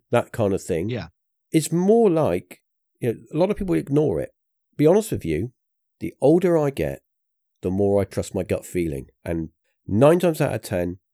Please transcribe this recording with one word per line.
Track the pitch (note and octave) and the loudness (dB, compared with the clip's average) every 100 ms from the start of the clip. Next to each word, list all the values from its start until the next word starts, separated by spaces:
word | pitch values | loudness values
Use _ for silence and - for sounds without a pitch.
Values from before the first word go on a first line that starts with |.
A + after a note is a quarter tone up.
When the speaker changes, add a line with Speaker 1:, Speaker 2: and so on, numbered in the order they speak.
| _ | _
Speaker 1:
that | A#2+ - | -2 -2
kind | - G2+ | -2 -2
of | F#2+ | -2
thing, | - E2+ G2+ | -4 -6 -4
Speaker 2:
Yeah. | A#2+ E2 _ _ _ _ | -8 -10 _ _ _ _
Speaker 1:
is | D#3+ C#3+ | -2 0
more | E3 F#3 A3+ A3 | 0 2 4 4
like, | D#3+ B2 F2 - - _ _ _ _ | 2 0 -2 -6 -18 _ _ _ _
you | B2 | -6
know, | - - | -6 -6
a | D3+ | -2
lot | F#3+ | -2
of | G3+ | -2
people | F#3+ | -2
ignore | E3 - C#3+ D3+ D#2 | -2 0 0 0 -2
it. | - _ _ _ _ - | -6 _ _ _ _ 2
Be | D3+ | 4
honest | G3+ G#3+ | 4 2
with | G#2 | -4
you, | D#2+ D2+ A#2+ - _ _ _ _ | -4 -4 -4 -12 _ _ _ _
the | F2+ - | -12 0
older | C3 F3 F3+ E3 | 4 4 4 2
I | D3 | 0
get, | C#3 D2 C2+ _ _ _ _ _ _ | -2 -4 -6 _ _ _ _ _ _
the | F#2+ | -4
more | F#2+ G2+ G2+ | 0 2 2
I | |
trust | G2 - F2+ | 0 -4 -6
my | G2 | -6
gut | F2 F#2+ | -4 -4
feeling. | - F#2 E2 C#2 - _ | -4 -4 -4 -6 -12 _
And | - E2+ D#2 - _ _ - | -6 -6 -6 -12 _ _ -4
nine | G2+ C#3+ F3+ | 4 6 6
times | F3 D#3 | 2 0
out | D3 | -2
of | A2+ | -4
ten, | - F#2 F2 F#2 _ | -4 -4 -4 -6 _